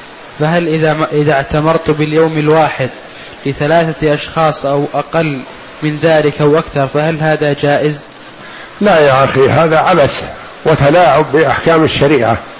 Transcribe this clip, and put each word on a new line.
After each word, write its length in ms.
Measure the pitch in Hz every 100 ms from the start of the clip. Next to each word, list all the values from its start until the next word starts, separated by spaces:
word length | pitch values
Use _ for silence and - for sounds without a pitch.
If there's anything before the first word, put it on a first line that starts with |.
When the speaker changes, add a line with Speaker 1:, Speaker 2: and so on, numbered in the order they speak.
| - - - -
Speaker 1:
فهل 280 | 151 175 170
إذا 240 | 160 156
م-، 140 | 151 156
إذا 200 | 147 151
اعتمرت 580 | 139 135 151 156 160 156
باليوم 480 | 151 151 156 160 156
الواحد 520 | 151 160 143 - 131 - - - - - 139
لثلاثة 680 | 135 147 170 160 156 156
أشخاص 520 | 147 - 160 156 147 139
أو 200 | 143 143
أقل 460 | 143 - 165 160 131 127 - - -
من 160 | 151 151
ذلك 380 | 165 156 147 139
أو 180 | 147 156
أكثر، 280 | - 143 135
فهل 340 | 147 156 156
هذا 320 | 156 151 147
جائز؟ 540 | 143 143 143 151 147 - - - - - - - -
Speaker 2:
لا 200 | 208 165
يا 240 | 147 131
أخي، 240 | 131 135 131
هذا 300 | 131 165 156
عبث 460 | 143 175 131 - - - - -
وتلاعب 680 | - 139 143 170 165 139 143
بأحكام 520 | 147 139 - 165 165
الشريعة 520 | 151 - 143 143 110 110 - -